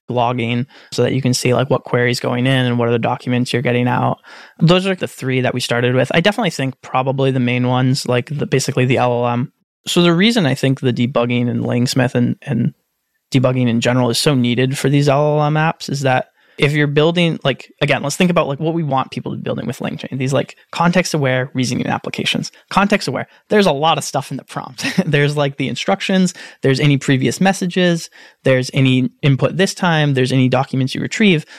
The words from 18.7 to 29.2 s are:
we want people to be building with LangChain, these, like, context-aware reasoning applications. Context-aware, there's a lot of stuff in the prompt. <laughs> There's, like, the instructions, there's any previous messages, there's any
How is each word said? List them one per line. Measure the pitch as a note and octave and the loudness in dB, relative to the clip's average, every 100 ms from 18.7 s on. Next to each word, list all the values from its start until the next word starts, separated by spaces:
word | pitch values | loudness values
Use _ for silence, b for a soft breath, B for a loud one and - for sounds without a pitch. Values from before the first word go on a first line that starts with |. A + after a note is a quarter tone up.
| E3 | -2
we | |
want | D3+ C3 - | -2 -2 -2
people | - - | -8 -8
to | B2 | -8
be | |
building | - - - | -6 -6 -6
with | - | -6
LangChain, | - - - C3+ | -8 -8 -10 -6
these, | C3 | -2
like, | C3 - - b | -2 -4 -12 b
context-aware | - E3+ F3+ E3+ D#3 C3+ B2+ B2+ C3 | 0 2 2 0 -2 0 -2 -2 -4
reasoning | B2 B2 - | -2 -2 -4
applications. | A2+ - - - - - b b | -6 -6 -6 -4 -4 -6 b b
Context-aware, | - G3+ G3+ - A2+ - b _ | 0 2 0 -2 -6 -8 b _
there's | G#3 F#3+ | 2 2
a | |
lot | C#3 D#3 D#3 | 2 0 0
of | |
stuff | - C#3 - | -2 -6 -6
in | C3+ | -10
the | |
prompt. | - - - B2+ C4+ G#3+ | -10 -12 -12 -8 -4 -2
<laughs> | F3+ | 0
There's, | C#3+ D3 D3 | 2 2 0
like, | C#3+ C#3+ | -2 -2
the | C3 | -6
instructions, | A#2+ - G3 - F#3+ F3+ - B B | -4 -2 -2 0 2 2 -2 B B
there's | C3+ C3 | 0 2
any | D3 C3+ | 4 2
previous | - C3+ C3 - | 2 2 2 2
messages, | F#3+ F#3+ F#3 F#3 F3+ E3+ - B B B | 0 0 -2 0 0 0 -6 B B B
there's | C3+ C3 B2+ | 2 2 2
any | C#3 C3+ B2+ B2+ - | 2 4 4 0 0